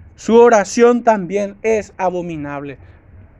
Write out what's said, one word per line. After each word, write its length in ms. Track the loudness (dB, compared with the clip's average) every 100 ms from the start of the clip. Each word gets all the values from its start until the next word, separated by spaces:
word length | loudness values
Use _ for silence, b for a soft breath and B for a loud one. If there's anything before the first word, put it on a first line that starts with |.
| b
su 220 | -10 2 4
oración 640 | 6 4 0 2 2 2
también 540 | 0 0 -2 -6 -8 -8
es 300 | -4 -4 -6 -6
abominable". 840 | -6 -6 -8 -10 -10 -12 -14 -18 b b b b b